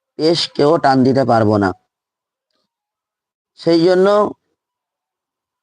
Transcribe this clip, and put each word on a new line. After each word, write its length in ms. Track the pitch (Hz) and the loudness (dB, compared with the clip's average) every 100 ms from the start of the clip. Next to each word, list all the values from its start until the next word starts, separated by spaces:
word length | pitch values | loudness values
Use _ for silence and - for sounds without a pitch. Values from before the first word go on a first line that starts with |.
| _ - | _ -6
পেশকেও 540 | 156 165 - - 143 165 | -2 -2 -4 -2 0 0
টান 120 | 143 135 127 | 0 2 2
দিতে 160 | 131 120 | 0 0
পারবো 240 | 117 104 107 | 0 0 0
না। 80 | 95 - _ _ _ _ _ _ _ _ _ _ _ _ _ _ _ _ _ _ | -2 -4 _ _ _ _ _ _ _ _ _ _ _ _ _ _ _ _ _ _
সেই 200 | 165 170 175 | -2 0 2
জন্য 200 | 180 196 208 208 - _ _ _ _ _ _ _ _ _ _ _ _ | 2 2 0 -2 -6 _ _ _ _ _ _ _ _ _ _ _ _